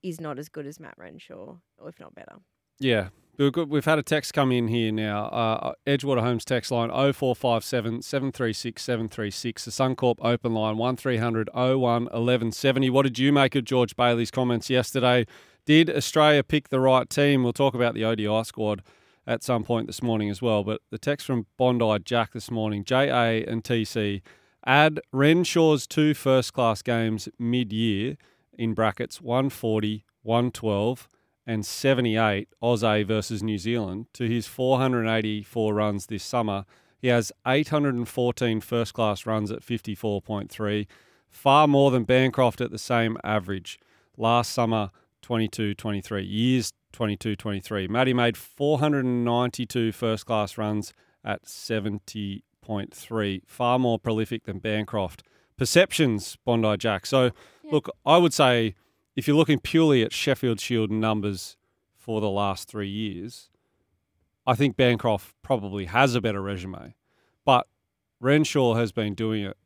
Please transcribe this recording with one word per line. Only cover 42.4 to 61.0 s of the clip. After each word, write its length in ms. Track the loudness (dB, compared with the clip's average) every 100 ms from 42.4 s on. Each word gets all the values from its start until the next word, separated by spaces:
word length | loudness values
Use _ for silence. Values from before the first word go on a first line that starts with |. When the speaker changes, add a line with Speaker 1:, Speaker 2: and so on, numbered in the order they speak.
| 0 0
Speaker 2:
at 100 | -8
the 60 | -8
same 400 | -2 0 0 -2
average 560 | -2 -2 -2 -8 -8 -20 _ _ _
last 380 | -4 2 2 2
summer, 380 | -2 0 0 -2 _ _ _
twenty-two 520 | -4 -2 -2 -4 -6
twenty-three, 500 | -4 -6 -6 -6 -8
years 480 | -4 0 2 2 -2 _ _
twenty-two 420 | -6 -4 -2 -4
twenty-three. 540 | -6 -6 -8 -6 -6 -2
Matty 240 | 0 2
made 240 | 2 0 -2
four 420 | -16 -4 -2 0
hundred 240 | 0 0
and 220 | 0 0
ninety-two 640 | 0 0 -2 -4 -6 -2 -2
first-class 680 | -2 -4 -4 -2 -2 -2 -4
runs 360 | -4 -4 -6 _ _ _
at 200 | -8 -8
seventy 960 | -10 -16 -6 -4 -4 -8 -10 -8 -8 -8 _ _
point 320 | -8 -6 -6
three, 480 | -14 -8 -2 -2 -4
far 320 | _ -2 2 2
more 220 | 2 0
prolific 440 | -2 -2 -2 -6
than 140 | -8 -8
Bancroft. 640 | -4 -4 -4 -4 -6 -10 _ _ _ -6
Perceptions, 800 | 4 4 4 2 2 2 -4 -8
Bondi 320 | 0 2 2 0
Jack. 280 | -2 -2
So, 260 | 0 2 2 0 -20 _
Speaker 1:
Yeah. 80 | -4
Speaker 2:
look, 180 | -2 -2 -6
I 120 | 4 6
would 160 | 6
say 420 | 4 4 4 0 -4 _ _ _
if 120 | -4 2
you're 100 | 4
looking 220 | 4 2
purely 420 | 2 4 6 4
at 100 | 2
Sheffield 480 | -2 -2 0 -2 -4
Shield 300 | -2 -2 0
numbers 640 | 0